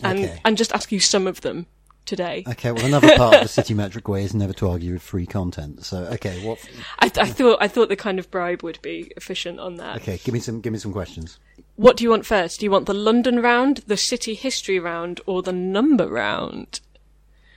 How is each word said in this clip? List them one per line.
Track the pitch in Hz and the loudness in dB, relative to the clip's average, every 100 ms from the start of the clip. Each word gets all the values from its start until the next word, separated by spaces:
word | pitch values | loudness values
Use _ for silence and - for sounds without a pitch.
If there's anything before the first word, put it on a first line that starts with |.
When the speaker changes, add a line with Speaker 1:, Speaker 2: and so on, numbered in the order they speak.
Speaker 1:
and, | 190 190 | -2 -2
Speaker 2:
Okay. | 190 - | -2 0
Speaker 1:
and | 220 214 | 2 2
just | 226 | 0
ask | 202 - | -2 -4
you | 202 | 0
some | - 202 190 | 2 2 0
of | 180 | -2
them | 131 - 170 _ _ _ | -6 -8 -10 _ _ _
today. | - 190 175 180 185 | -10 -6 -6 -6 -8
Speaker 2:
Okay, | 120 120 | -6 -4
well, | 117 | 0
another | 123 143 302 302 | 2 8 8 10
part | 120 156 | 10 8
of | |
the | 233 | 6
Speaker 1:
<laughs> | - | 0
Speaker 2:
City | - | 0
Metric | 104 101 107 - | -2 -2 -6 -6
way | 98 | -4
is | 98 | -2
never | 107 101 | -2 -2
to | 92 98 | -2 -2
argue | 87 85 | -2 -4
with | 87 | -8
free | - 95 87 | -6 -6 -4
content. | 104 90 85 73 71 | -4 -4 -6 -10 -14
So, | - 90 87 | -12 -10 -8
okay, | 120 104 90 107 | -8 -6 -8 -8
what | 113 - - - - | -10 -12 -16 -16 0
Speaker 1:
I, | 233 | 2
th-, | - 208 | 2 -2
I | |
thought, | 113 254 226 | 4 4 4
I | 202 | 2
thought | 247 220 | 2 2
the | 202 | 0
kind | 214 190 | -2 -6
of | 180 | -6
bribe | 185 175 180 | -6 -4 -4
would | 170 160 | -8 -10
be | 175 170 175 - | -10 -10 -12 -16
efficient | - 185 175 - | -10 -8 -8 -10
on | 185 170 | -12 -12
that. | - - | -12 -10
Speaker 2:
Okay, | - 92 | -8 -6
give | - | -4
me | 120 | -4
some, | - 113 | -4 -6
give | 117 | -6
me | 110 | -6
some | 104 | -6
questions. | 98 85 - 82 - _ _ _ - | -8 -8 -10 -14 -16 _ _ _ 4
Speaker 1:
What | 233 247 | 4 6
do | |
you | 233 | 4
want | 220 - | 2 2
first? | 214 170 - | 0 0 -4
Do | 208 | 0
you | |
want | 190 - | 2 2
the | |
London | 202 208 240 247 240 | 0 2 2 4 2
round, | 233 240 262 277 - | 4 4 2 0 -2
the | 202 | -2
city | - 240 - | -2 -4 -6
history | 214 262 - - 190 | -6 -6 -6 -2 -2
round, | 170 170 175 175 - | -2 -6 -6 -8 -4
or | 180 | -4
the | 185 | -2
number | 180 180 196 285 269 - | -2 0 2 4 4 2
round? | 113 104 - - - - - - _ _ _ _ _ _ | 0 -2 -2 -4 -8 -12 -14 -16 _ _ _ _ _ _